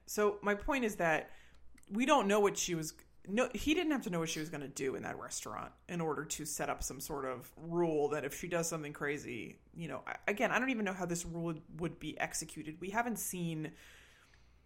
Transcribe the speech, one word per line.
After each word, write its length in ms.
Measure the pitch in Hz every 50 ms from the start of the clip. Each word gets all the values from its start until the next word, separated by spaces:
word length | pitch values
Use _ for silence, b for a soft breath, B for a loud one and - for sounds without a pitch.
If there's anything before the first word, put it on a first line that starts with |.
| -
So 320 | - - 214 208 208 - -
my 140 | - 202 208
point 320 | 202 - - 294 262 240
is 100 | 214 190
that 340 | 165 175 165 156 151 - - B B B B B B B - - - - - 196
we 140 | 220 262
don't 200 | 277 302 269 202 196
know 120 | 208 214
what 160 | 202 190 -
she 180 | - - - 175
was, 200 | 160 156 151 - - - - - - -
no, 220 | 175 196 233 254 - -
he 200 | 208 - 285 311
didn't 180 | 349 339 320 190
have 100 | - -
to 60 | 190
know 100 | 175 170
what 80 | 165 160
she 100 | - 160
was 80 | 151 160
gonna 200 | 160 147 143 135
do 260 | - - 139 135 -
in 80 | - -
that 160 | - - -
restaurant 540 | 107 127 - - - 110 107 - - - - - - -
in 120 | 175 175
order 240 | 165 156 143 139 151
to 200 | 165 - - 151
set 240 | - - - 151 139
up 120 | 135 - -
some 180 | - 131 135
sort 260 | - - 156 139 135
of 240 | 131 127 120 120 - -
rule 520 | - 156 165 165 175 175 170 156 151 147 143
that 140 | 147 151 135
if 140 | 143 - -
she 100 | - 170
does 180 | 175 170 165 170
something 260 | 170 160 147 143 147
crazy, 640 | - 156 143 147 143 - - 120 110 92 - - - - - -
you 140 | - 170 147
know, 120 | 135 - -
I, 100 | - - - - -
again, 220 | 208 208 247 190
I 80 | 156 214
don't 120 | 254 262
even 140 | 262 220 208
know 60 | 185 196
how 100 | 185 180
this 220 | 170 170 170 -
rule 180 | 170 165 170 165
would, 160 | 170 160 151 - - 156 156
would 200 | 175 160 160 -
be 180 | - 156 - -
executed. 640 | - 160 - - 160 156 - 160 143 151 156 170
We 80 | 185 190
haven't 280 | 196 233 240 247 214 180
seen, 540 | - - - 180 175 165 160 156 156 143 B B B B B B B B B B B B B B B B B B B